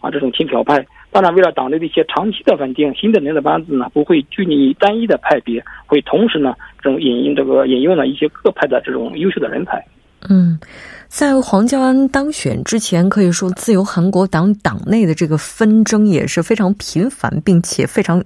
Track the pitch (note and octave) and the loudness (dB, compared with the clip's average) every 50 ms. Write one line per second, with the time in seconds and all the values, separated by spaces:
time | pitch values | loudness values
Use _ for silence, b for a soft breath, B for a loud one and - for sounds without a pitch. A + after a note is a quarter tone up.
0 | - B2+ - C#3+ C3+ C3 A#2+ - - C3+ B2+ A#2 A#2 B2+ D3 C#3+ B2+ - b b | -8 -6 -6 -4 -4 -4 -2 -2 -4 -2 -2 -2 0 2 0 0 0 -4 b b
1 | b b - G3+ F#3+ F3 E3+ F#3 F#3 E3+ D3+ - C3 C3 D3 D#3+ E3 D#3 - - | b b 0 2 2 2 4 4 2 2 2 0 -4 -2 -2 -4 -4 -2 -2 -2
2 | D#3 - - - F3+ A3 F#3+ - - - G#3 D3+ C#3+ C3 B2+ - D3 C#3+ C3 - | -2 0 -2 -4 -2 -4 -4 -4 -2 0 0 0 -2 -4 -2 -2 -2 -2 -2 -2
3 | - G#3+ A3+ G3+ C#3+ C#3 D#3+ D3+ C#3 D3+ D3+ E3 D#3+ E3+ C#3+ C3 B2 B2+ - D3 | 0 2 2 2 0 0 -2 -2 0 0 0 0 -2 -2 -2 -2 -2 -2 -2 -2
4 | D3 - F3+ D3+ C3+ - - - G3 F3 D3+ C#3+ C#3 C3 C#3+ - - G3+ G#3 A3+ | 0 2 2 0 0 -2 -4 -4 -2 0 2 2 2 2 2 2 0 0 0 0
5 | A#3 A3 E3 - - - D3+ B2+ - - A#2 A#2 - B B B B B D3 C#3+ | 0 0 0 0 0 0 0 0 0 -2 -6 -6 -6 B B B B B 0 0
6 | C3+ - - D#3+ G#3+ A3+ - D#3+ C#3+ B2+ B2 - B B B B - C#3 C3 D3+ | 0 0 0 0 2 2 0 0 -2 -2 -4 -6 B B B B -4 -2 -2 0
7 | E3 C3+ A#2+ A#2+ C3+ C#3+ C#3+ C#3 C3+ C3+ C3 C3 C3+ C3 B2+ B2 C3 E3 F#3 D#3+ | 0 -2 0 0 -2 -2 0 -2 0 0 2 2 2 2 0 0 2 2 2 0
8 | C3+ C3 C#3 - D3+ D3+ - - - G3+ F#3+ - - C#3+ B2+ B2 - - C3 C3 | 0 -2 -2 -2 -4 -4 -2 -2 -2 -2 0 0 -2 0 0 -2 -2 -4 -6 -6
9 | A#2 A#2+ C3 - E3 G3 - - - - - C#3+ - - - - - _ _ _ | -6 -8 -6 -4 -2 -2 -2 -2 -4 -6 -6 -6 -6 -6 -8 -8 -10 _ _ _
10 | _ _ _ _ - - G3 F#3+ F3+ F3 E3 D#3 B B B B B B B B | _ _ _ _ -2 2 2 4 4 2 0 -2 B B B B B B B B
11 | B B - - D4+ C#4+ C4+ C4 B3+ - - G3 G#3+ A#3+ C4+ C4+ C4 C4 C4 C4 | B B -6 -2 0 2 2 2 0 2 0 2 2 2 2 2 2 2 2 2
12 | C4+ C4 - C#4 C#4 D4+ D4+ - - C3+ A#2 B2 C3 - - A3+ G#3+ - - E3 | 2 2 0 0 -2 -2 -4 -4 -4 -4 -4 -4 -4 -4 -4 -4 -2 0 0 2
13 | F3 G3 - G#3 G3 F3 F3 - G3 F3+ F#3 - - - A3 F#3 F#3+ G3+ - F3 | 2 2 2 2 2 2 0 0 -2 -4 -4 -4 0 0 2 2 2 0 0 0
14 | E3+ F#3 F#3+ F#3 F#3+ F#3+ - D#3+ E3+ G3+ G#3 G#3 - D#3 A2+ - - - G3+ A3+ | 0 2 2 2 0 0 0 0 2 0 0 0 -2 -4 -4 -4 -2 0 2 2
15 | A3 E3+ D#3+ - F3 D3+ D#3+ D3+ - - - - A3+ G#3+ G#3+ A3+ A3 - A3 G#3 | 2 2 2 0 0 0 0 -2 -4 -4 -4 0 2 4 4 4 4 4 2 2
16 | G#3+ G#3 F#3 C#3+ - - - - E3 - A3+ A3 G#3+ F3+ G3+ - - - - D#3 | 2 4 2 2 0 -2 -2 -2 0 0 0 0 0 0 -2 -2 -6 -6 -2 -2
17 | F#3 C4 - - - - - - D#3 - F#3 E3+ F3 - - - - - - - | -2 -2 -2 -4 -4 -4 -4 -2 0 2 4 4 2 0 -2 -2 -2 -2 0 -2
18 | G3 - E3+ F3+ - | 0 0 0 0 -2